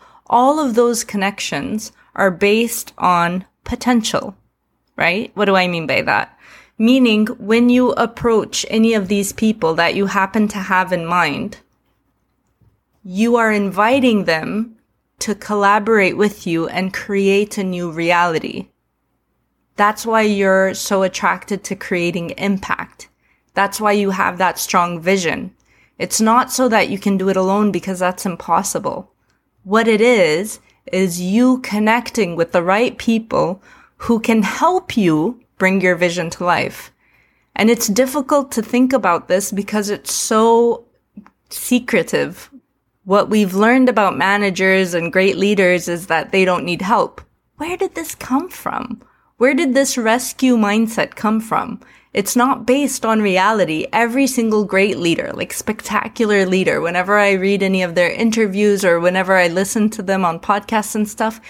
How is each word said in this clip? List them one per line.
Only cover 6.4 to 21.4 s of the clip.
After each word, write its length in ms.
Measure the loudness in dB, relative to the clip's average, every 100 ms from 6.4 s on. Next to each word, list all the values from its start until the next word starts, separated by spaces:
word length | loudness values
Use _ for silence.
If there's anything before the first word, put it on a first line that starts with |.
| -20 -20 -16 0
Meaning, 480 | 2 4 4 2 0
when 420 | -4 0 2 4
you 220 | 4 2
approach 760 | 0 -4 -2 0 0 0 -6 -4
any 240 | 0 2 0
of 120 | 0
these 260 | -2 -2
people 420 | -2 -2 0 -2 0
that 180 | 0
you 140 | 0 -2
happen 400 | 0 0 0 -2
to 100 | -4
have 340 | -2 0 0
in 140 | -4 -2
mind, 540 | 0 0 -2 -8 -12 _ _ _ _ _ _ _ _ _ _ _ _ _ _
you 320 | -10 -2 2 4
are 160 | 2
inviting 720 | 2 0 0 2 4 4 2
them 540 | 2 -2 -2 -4 -6 -10 _ _ _ _
to 160 | -6 -6
collaborate 840 | -4 0 2 2 2 2 2 2
with 300 | 0 -2 -4
you 200 | -4 -2
and 240 | -4 -4
create 640 | -6 -4 0 2 2 0 -4
a 40 |
new 280 | -4 -4 -6
reality. 760 | -2 0 2 2 0 -4 -10 -14 _ _ _ _ _ _ _ _ _ _ 0
That's 280 | 0 0
why 200 | -2 0
you're 500 | 2 2 2 2 2
so 300 | -2 -2 0
attracted 600 | 0 0 -2 -2